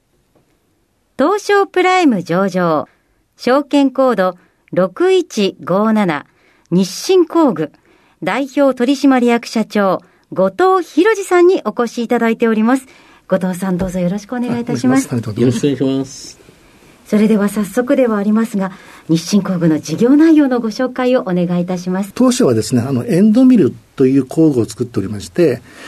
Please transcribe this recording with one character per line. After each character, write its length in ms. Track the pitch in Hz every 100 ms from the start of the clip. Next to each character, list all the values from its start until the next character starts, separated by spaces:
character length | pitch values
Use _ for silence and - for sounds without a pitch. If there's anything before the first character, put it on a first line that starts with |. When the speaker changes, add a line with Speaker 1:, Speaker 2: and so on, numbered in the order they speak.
| _ _ _ _ _ _ _ _ _ _ _ -
Speaker 1:
東 240 | 294 403
証 240 | - 403 392
プ 160 | 370
ラ 200 | 359 370
イ 60 | 320
ム 140 | 202
上 260 | 170 175 196
場、 400 | 180 170 156 - _ _ _ _ _
証 260 | 240 269
券 260 | 285 285 269
コ 220 | 254 262
ー 40 | 208
ド 220 | 185 180 _ _ _
六 400 | - 185 180 359
一 460 | 381 330 - 196 -
五 280 | 147 185 214
七、 340 | 214 190 147 - _ _ _ -
日 360 | 175 185 - -
清 200 | 370 330
工 280 | 339 294
具、 180 | 156 160 _ _ _ _ _
代 260 | 170 220 269 285
表 220 | 277 254
取 160 | 240
締 320 | 269 277 262 240
役 220 | 233 -
社 180 | 226 214
長、 360 | 214 196 165 - _ _
後 180 | 156 190
藤 380 | 190 370 381 320
宏 320 | - 403 415
二 60 | 392
さ 140 | 359
ん 80 | 349
に 160 | 381 214
お 40 |
越 180 | 208 233 -
し 80 |
い 40 | 226
た 120 | 240
だ 100 | 226
い 80 | 233
て 100 | 233
お 60 |
り 80 | 220
ま 160 | 220 262
す。 80 | - _ _ _ -
後 120 | 185 185
藤 120 | 175
さ 120 | 190
ん、 80 | 180
ど 80 | 185
う 20 |
ぞ 100 | 180
よ 120 | 175
ろ 80 | 208
し 80 | -
く 80 | 247
お 40 |
願 160 | 240 240
い 20 |
い 40 | 240
た 120 | 139
し 100 | -
ま 120 | 262
す。 80 | 262
Speaker 2:
あ、 40 | 120
お 60 |
願 0 |
い 20 |
し 40 | 113
ま 60 |
す。 80 | 104
Speaker 3:
よ 60 | 123
ろ 40 |
し 80 | 117
く 40 |
お 0 | 147
願 80 |
い 40 | 131
し 60 | 135 135
ま 40 | 135
す。 320 | - - - - _ _ _ - - -
Speaker 1:
そ 100 | 214
れ 100 | 214
で 100 | 214
は 120 | 202
早 160 | 208 196
速 300 | 247 247 269
で 100 | 240
は 140 | 214
あ 40 |
り 80 | 202
ま 140 | 214 226
す 120 | 202
が、 140 | 190 190 - - -
日 240 | 165 -
清 100 | 202
工 160 | 185 180
具 100 | 170
の 120 | 151
事 160 | - 165
業 200 | 233 285
内 220 | 320 302
容 100 | 277
の 120 | 247
ご 80 | 226
紹 260 | 208 254
介 240 | 254 254 254
を 40 |
お 20 | 247
願 240 | 180 175 175
い 40 |
い 20 | 175
た 140 | 180
し 100 | 180
ま 140 | 185
す。 80 | 196
Speaker 2:
当 180 | - 254
社 140 | 247 185
は 80 |
で 80 | 110
す 140 | 107 123
ね、 80 |
あ 80 | 123
の、 120 | 127
エ 160 | 170 175
ン 140 | 220
ド 120 | 220 254
ミ 120 | 240
ル 160 | 131 - _ -
と 100 | 131
い 100 | 135
う 60 | 127
工 240 | - 160
具 100 | 127
を 40 | 104
作 180 | -
っ 40 | 117
て 120 | -
お 20 |
り 60 | 95
ま 120 | 104
し 100 | 85
て、 340 | - 165 117 - -